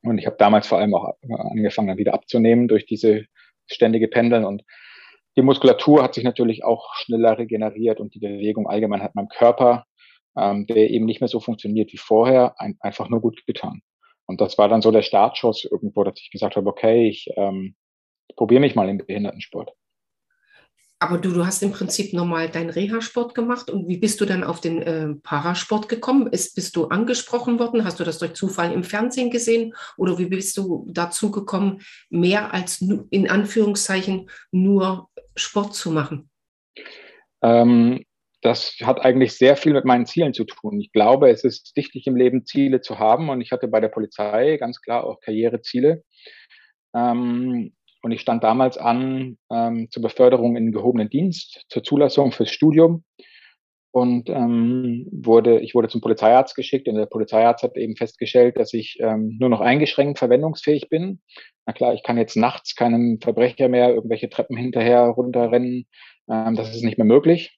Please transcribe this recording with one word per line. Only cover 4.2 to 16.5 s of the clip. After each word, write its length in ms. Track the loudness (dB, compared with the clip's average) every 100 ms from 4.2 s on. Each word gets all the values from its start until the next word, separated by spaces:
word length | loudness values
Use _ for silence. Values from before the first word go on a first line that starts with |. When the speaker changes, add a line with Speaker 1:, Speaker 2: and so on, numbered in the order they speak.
| 2 2 0
Speaker 1:
Und 180 | -6 _ -20 -20 -20 -20 _ _ 2
die 60 |
Muskulatur 640 | 4 6 4 4 6 6
hat 100 | 4
sich 100 | -2
natürlich 400 | -4 0 -2 0
auch 300 | -2 -2 -4 -12
schneller 420 | -6 2 2 2
regeneriert 640 | -4 -4 -6 -2 -2 -2
und 140 | -6 -10
die 40 |
Bewegung 480 | -10 -6 -4 -4 -4
allgemein 340 | -2 -2 -4
hat 140 | -6 -8
meinem 120 | -10
Körper, 580 | 2 2 6 2 2 _ _ _ _ _ -4
ähm, 300 | -2 -2 0
der 220 | 2 4
eben 160 | 2 -2
nicht 140 | -2
mehr 80 | -4
so 120 | -4
funktioniert 520 | -8 -8 -4 -4 -4
wie 60 | -8
vorher, 560 | 2 4 6 4 4 -2
ein-, 180 | -12 -8
einfach 300 | -10 -10 -4
nur 100 | -2
gut 260 | -2 -4 -10
getan. 360 | -10 -10 -14 _ _ _ _ -14
Und 140 | -4
das 180 | -2 2
war 120 | 4
dann 120 | 4
so 100 | 4
der 100 | 4
Startschuss 640 | 4 2 2 2 -4 -4 -6
irgendwo, 380 | -6 -4 -2
dass 160 | -4 -4
ich 80 | -20
gesagt 240 | -8 -4